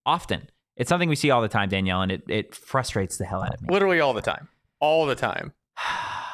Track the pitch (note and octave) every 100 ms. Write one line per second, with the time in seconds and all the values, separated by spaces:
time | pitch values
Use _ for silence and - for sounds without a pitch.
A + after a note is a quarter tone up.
0 | - E3+ - F#2+ - _ _ - B2 F3
1 | E3+ D3 D3 B2 G#2+ A2 G2 F#2+ F#2+ F#2
2 | F#2+ F#2 - G#2+ G2+ - - C3 A#2+ A2
3 | F#2 - F2+ F#2+ F2+ - - G3 G3 E3+
4 | C#3+ A2 G2 D2+ - _ _ - D3 D#3+
5 | D3+ B2 A#2 G1+ D3 - _ - - -
6 | - - -